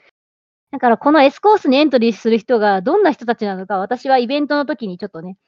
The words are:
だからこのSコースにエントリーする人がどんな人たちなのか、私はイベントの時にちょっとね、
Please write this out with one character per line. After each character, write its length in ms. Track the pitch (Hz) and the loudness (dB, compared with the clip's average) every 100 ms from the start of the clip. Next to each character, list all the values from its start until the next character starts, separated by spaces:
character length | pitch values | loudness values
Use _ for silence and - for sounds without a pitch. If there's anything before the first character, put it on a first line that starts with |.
| _ _ _ _ _ _ _ | _ _ _ _ _ _ _
だ 80 | 269 | -2
か 80 | 233 | 0
ら 100 | 214 | 2
こ 140 | 285 | 2
の 100 | 311 | 4
S 180 | 269 - | 4 2
コ 140 | 415 | 2
ー 40 | 427 | 2
ス 100 | 311 | 2
に 80 | 262 | 2
エ 80 | |
ン 60 | 302 | 2
ト 80 | 254 | 2
リ 120 | 233 | 0
ー 20 | |
す 160 | 190 226 | -2 -2
る 100 | 226 | -2
人 200 | - 233 | 0 0
が 240 | 208 190 | 2 0
ど 160 | 190 403 | 0 0
ん 40 | |
な 100 | 349 | 0
人 140 | - 240 | 0 -6
た 100 | 226 | -4
ち 100 | 208 | -6
な 80 | |
の 120 | 190 190 | -8 -6
か、 120 | 196 | -6
私 300 | 196 247 269 | -6 -6 0
は 100 | 262 | 0
イ 80 | 233 | 0
ベ 140 | 285 | -4
ン 80 | 285 | -2
ト 80 | 294 | -4
の 100 | 285 | -4
時 220 | 302 208 | -6 -10
に 100 | 180 | -10
ち 60 | |
ょ 40 | 208 | -12
っ 20 | |
と 120 | 165 | -14
ね、 160 | 180 196 | -16 -18